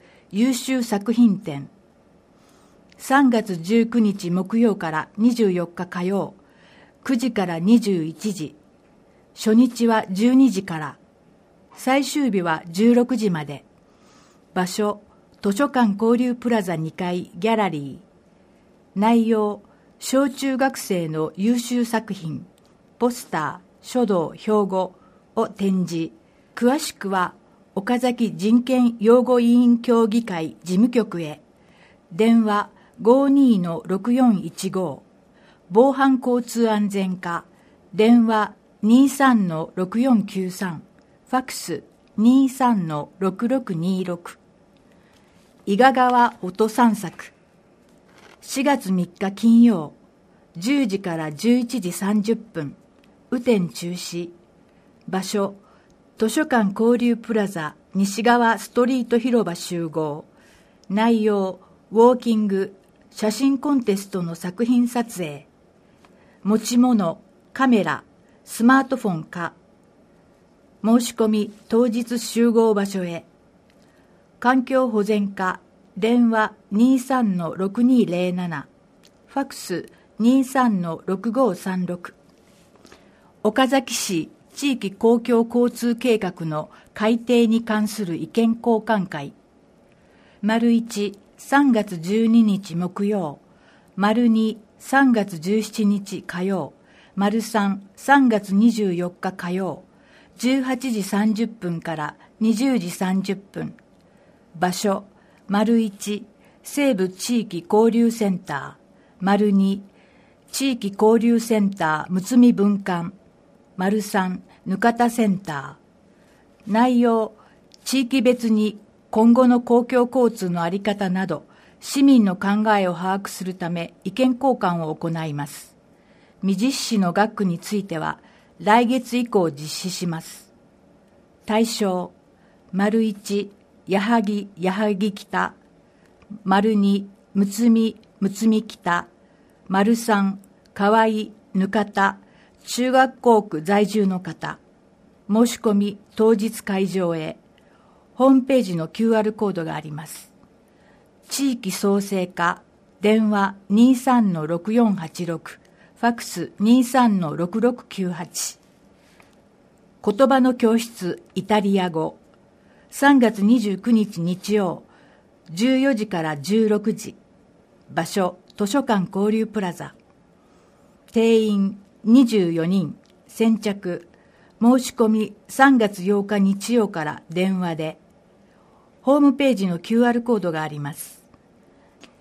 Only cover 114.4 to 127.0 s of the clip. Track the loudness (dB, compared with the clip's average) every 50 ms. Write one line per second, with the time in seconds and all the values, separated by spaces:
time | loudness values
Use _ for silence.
114.4 | -12 _ -20 _ _ -6 -4 0 0 0 2 2 0 0 0 0 0 0 0 -2
115.4 | -4 -8 -10 -10 -10 -12 -18 _ _ _ _ _ _ _ _ _ _ _ _ _
116.4 | _ _ _ _ _ -2 2 2 4 4 4 4 4 4 2 0 -2 -4 -10 _
117.4 | _ _ _ _ _ _ _ _ _ -4 -2 -2 0 0 0 2 2 2 2 2
118.4 | 0 0 0 2 0 -2 -4 -8 -18 _ _ _ _ _ 0 4 6 6 6 6
119.4 | 6 4 4 2 2 2 2 2 2 2 0 0 0 0 2 2 2 2 0 -2
120.4 | -6 -4 -4 -4 -4 -4 -4 -4 -4 -4 -4 -2 -2 -2 -2 -4 -4 -4 -6 -8
121.4 | -10 _ _ _ _ _ _ _ -14 -6 0 4 6 6 6 6 6 4 0 -2
122.4 | -2 -2 0 0 2 2 2 2 2 0 -2 -4 -4 -4 -4 -4 -6 -10 -12 -10
123.4 | -10 -10 -8 -8 -6 -6 -6 -6 -8 -10 -14 _ _ -8 0 2 2 2 2 2
124.4 | 0 0 0 0 0 -2 -2 -2 -4 -6 -6 -6 -6 -6 -4 -6 -6 -6 -6 -8
125.4 | -8 -10 -12 -18 -20 -20 _ _ _ _ _ _ _ _ _ _ _ _ _ _
126.4 | -2 -2 0 0 0 -2 -2 -4 -6 -2 0 0